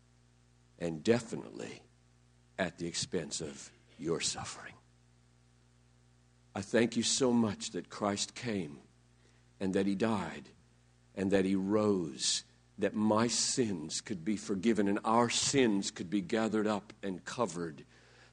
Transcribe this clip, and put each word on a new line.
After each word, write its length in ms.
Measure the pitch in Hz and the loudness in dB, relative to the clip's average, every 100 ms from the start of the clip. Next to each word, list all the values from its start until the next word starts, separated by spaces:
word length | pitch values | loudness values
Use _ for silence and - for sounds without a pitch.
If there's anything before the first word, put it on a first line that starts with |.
| _ _ _ _ _ _ _ - | _ _ _ _ _ _ _ -8
and 260 | 85 80 | -6 -2
definitely 800 | 90 120 - - 57 57 57 - - _ _ _ _ _ _ - | 2 2 0 -8 -10 -12 -12 -14 -20 _ _ _ _ _ _ -6
at 200 | 90 - | -6 -4
the 100 | 85 | -6
expense 540 | - - 90 73 - | -6 -4 -4 -4 -8
of 300 | 76 69 - - _ - | -8 -10 -18 -20 _ -8
your 220 | 80 80 | -4 -2
suffering. 540 | - - - - - - _ _ _ _ _ _ _ _ _ _ _ _ _ _ _ _ _ | -2 -4 -8 -12 -16 -18 _ _ _ _ _ _ _ _ _ _ _ _ _ _ _ _ _
I 80 | 101 | -8
thank 360 | 98 113 117 120 | 2 4 4 2
you 60 | |
so 280 | 110 - 131 | 0 4 4
much 400 | 120 110 92 - | 6 4 0 -6
that 180 | 90 - | -8 -8
Christ 460 | - 104 101 - - | -2 -2 0 -4 -6
came 440 | 123 101 78 73 - _ _ _ _ _ _ _ | -4 -4 -4 -10 -20 _ _ _ _ _ _ _
and 140 | 95 | 0
that 120 | 95 98 | 2 2
he 100 | 98 | 2
died 540 | 113 104 82 73 - - _ _ _ _ _ - | 0 0 -4 -8 -14 -20 _ _ _ _ _ -4
and 160 | 95 | 2
that 140 | 98 92 | 4 4
he 100 | 98 | 2
rose, 880 | 95 107 107 95 78 64 - - - _ _ - | 2 4 4 2 0 -4 -2 -2 -6 _ _ -4
that 180 | 101 107 | -2 2
my 320 | 107 107 117 | 2 4 2
sins 760 | 113 - - 113 90 78 - | 2 0 0 0 -2 -6 -8
could 240 | - 98 80 | -6 -6 -2
be 100 | 101 | -4
forgiven 520 | - 98 110 107 101 | -2 0 2 4 2
and 120 | 104 113 | 0 4
our 240 | 117 120 | 4 4
sins 600 | - - 139 120 101 98 | 2 2 4 4 2 -2
could 200 | - 92 | -6 -4
be 120 | 104 | -2
gathered 460 | 87 110 110 107 104 | 0 0 2 2 0
up 240 | 101 - - | -2 -4 -10
and 220 | 101 90 | -8 -6
covered 600 | - - 110 82 85 69 - - - - - | -8 -4 -2 -2 -8 -8 -18 -20 -20 -20 -14